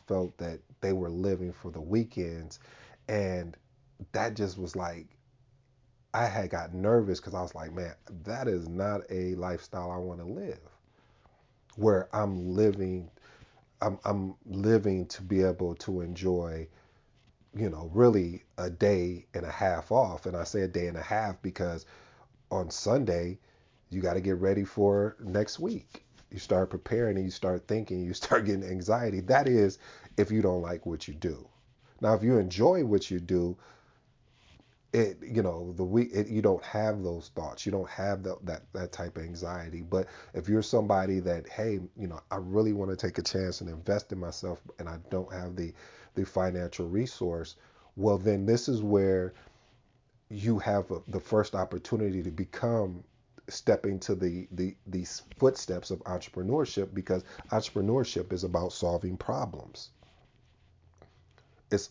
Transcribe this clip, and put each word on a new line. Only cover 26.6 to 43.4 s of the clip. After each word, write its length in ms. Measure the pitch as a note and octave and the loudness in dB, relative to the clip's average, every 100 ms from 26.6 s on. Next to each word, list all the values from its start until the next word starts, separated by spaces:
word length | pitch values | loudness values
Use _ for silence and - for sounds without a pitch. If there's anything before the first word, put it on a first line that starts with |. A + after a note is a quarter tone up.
| F#2 | 2
preparing 460 | F#2 - A2+ A#2 F#2+ | -2 -2 0 2 0
and 100 | F#2 | -2
you 40 | |
start 380 | - F#2 F2+ - | -2 -2 -2 0
thinking, 340 | A2+ G#2+ F#2 | -2 -2 -4
you 120 | F2+ | -4
start 320 | F2+ - A#2+ G#2 | -4 2 2 2
getting 180 | G2 | 0
anxiety. 560 | F2+ F#2 F2 A2+ A#2 F#2+ | -2 -4 0 2 2 0
That 260 | F#2 C3 C#3 | 4 4 6
is 320 | A#2+ G2+ - - - - - | 6 6 4 -10 -20 -4 0
if 140 | G2+ | 2
you 100 | G#2+ | 4
don't 220 | G2+ F2+ | 4 2
like 240 | E2+ F2 - | 0 -4 -6
what 200 | D#2+ - | -6 -8
you 60 | |
do. 340 | D2+ F2 D#2 - _ _ _ _ - | -4 -4 -4 -10 _ _ _ _ -2
Now, 140 | G#2+ | 4
if 80 | G#2+ | 4
you 160 | A2 B2 | 6 4
enjoy 480 | F#2 F2+ A#2 F#3 C3 | 4 4 6 6 4
what 240 | G2+ - | 2 2
you 100 | F2+ | -4
do, 340 | F2 F#2 F2 F2+ - - _ _ _ _ _ _ _ - _ _ _ | 0 0 0 -4 -12 -20 _ _ _ _ _ _ _ -20 _ _ _
it, 260 | A#2 A2 E2+ | 2 2 0
you 200 | D#2 A2+ | -4 0
know, 300 | F#2+ E2 F2 F2 | 0 0 -6 -4
the 80 | |
week, 260 | F#2 G#2+ A#2+ | 2 2 2
it, 160 | G2 G#2 | 0 0
you 140 | G#2+ | 2
don't 200 | G#2 F#2 | 4 4
have 400 | - G#2+ A2 G#2 | 0 -2 0 0
those 280 | F#2 E2+ - | -4 -6 -8
thoughts. 300 | - D#2 - | -10 -10 -8
You 80 | - | -4
don't 160 | G2 F2+ | -2 -4
have 340 | - G2 G2 | -4 -4 -4
that, 200 | F#2+ F2+ | -6 -8
that, 180 | F2+ D#2+ - | -8 -10 -10
that 180 | G2 F2 | -8 -8
type 240 | - F2 E2+ | -8 -10 -8
of 60 | |
anxiety. 580 | E2+ E2+ E2+ F2 D#2+ E2+ | -10 -8 -8 -8 -8 -10
But 260 | E2+ F#2 F#2 - - | -2 -2 -2 -8 -12
if 140 | - F2 | -6 0
you're 140 | G#2+ | 2
somebody 560 | G#2+ A#2+ G#2+ G2 F#2+ F#2+ | 4 2 4 2 2 0
that, 280 | F2+ E2+ D#2 | 0 -2 -4
"Hey, 320 | - A2 G2+ F2+ - | -4 -2 -2 -6 -8
you 100 | F#2+ | -10
know, 140 | D#2+ - | -10 -10
I 60 | F#2+ | -8
really 380 | F2+ G2 A2 | -2 2 2
wanna 220 | G#2 F#2+ F#2 | 2 -2 -2
take 220 | G2+ - | -4 -4
a 40 | |
chance 400 | F2+ F#2+ | -2 0